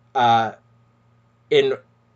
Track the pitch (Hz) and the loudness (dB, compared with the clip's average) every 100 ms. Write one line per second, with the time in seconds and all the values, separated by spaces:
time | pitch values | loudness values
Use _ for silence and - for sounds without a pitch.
0 | _ 127 120 117 110 - _ _ _ _ | _ -2 0 0 -2 -10 _ _ _ _
1 | _ _ _ _ - 147 135 131 _ _ | _ _ _ _ -2 0 0 -4 _ _
2 | _ | _